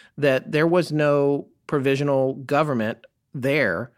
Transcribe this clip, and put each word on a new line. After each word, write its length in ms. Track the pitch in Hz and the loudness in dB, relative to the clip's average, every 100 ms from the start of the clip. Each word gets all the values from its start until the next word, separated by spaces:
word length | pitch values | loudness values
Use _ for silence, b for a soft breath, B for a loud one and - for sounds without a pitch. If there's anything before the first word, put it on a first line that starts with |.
| B - | B -2
that 360 | 143 131 - | 0 0 0
there 160 | 151 165 | 0 2
was 240 | 175 156 | 2 0
no 560 | 151 147 143 143 143 - _ - | 0 2 2 2 0 -6 _ -4
provisional 680 | 147 135 135 143 135 131 | -2 0 0 0 0 0
government 640 | 135 127 143 156 123 110 - - _ _ 139 | -4 -2 0 0 -2 -4 -6 -16 _ _ -6
there 540 | 131 147 110 87 120 | -2 0 0 -2 -6